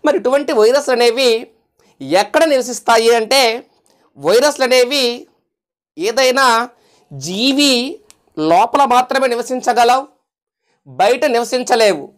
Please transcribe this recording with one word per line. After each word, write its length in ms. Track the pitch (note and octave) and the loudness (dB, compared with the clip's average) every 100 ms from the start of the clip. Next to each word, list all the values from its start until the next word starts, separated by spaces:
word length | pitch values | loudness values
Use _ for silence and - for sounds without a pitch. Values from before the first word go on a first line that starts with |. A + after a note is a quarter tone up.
మరి 140 | D4+ D#4 | 0 -2
ఇటువంటి 320 | A3 C#4 C#4+ C4 | 0 -2 0 2
వైరస్లు 340 | G#3+ C4+ C#4 B3 | 2 2 0 0
అనేవి 340 | A#3+ A#3 B3+ A3+ C4 _ _ _ _ _ C3+ F3 | 0 2 0 0 -4 _ _ _ _ _ -2 -2
ఎక్కడ 200 | G3+ D#4 E4 | 0 0 2
నివసిస్తాయి 580 | C4+ A#3+ A#3+ - A#3 A3+ A#3 | 0 -2 -8 0 2 2 0
అంటే, 220 | A3 C4+ A#3+ A3+ - _ _ _ _ - C#3+ | 2 0 0 -2 -12 _ _ _ _ -6 0
వైరస్లు 400 | A3 C#4+ - B3+ | 2 2 0 0
అనేవి 360 | B3+ B3 C#4+ B3 A#3+ - _ _ _ _ _ _ - F#3+ | 2 0 0 -4 -6 -16 _ _ _ _ _ _ -8 -6
ఏదైనా 360 | A#3 C4 B3+ C4 A3+ B3 _ _ _ _ C#3 C#3+ | 0 0 2 2 0 -2 _ _ _ _ -16 -10
జీవి 460 | F#3 B3+ C4+ C#4+ B3 B3+ G4 _ _ _ - D#3 | -4 -2 0 2 0 -4 -10 _ _ _ -6 0
లోపల 300 | E3+ A#3 - C4+ | 2 2 0 2
మాత్రమే 320 | B3 B3 C4+ B3+ | 2 0 -2 -2
నివసించగలవు, 720 | A#3+ A3+ B3+ B3+ A#3 A#3 C4 C#4+ _ _ _ _ _ _ _ _ B2+ | -4 -6 -6 -2 0 2 2 -2 _ _ _ _ _ _ _ _ -2
బయట 240 | G3 B3+ D4+ | 0 2 0
నివసించలేవు. 720 | A#3 A#3 B3+ B3 B3 G#3+ E3 C#3 | -2 -2 -6 -2 2 2 0 -6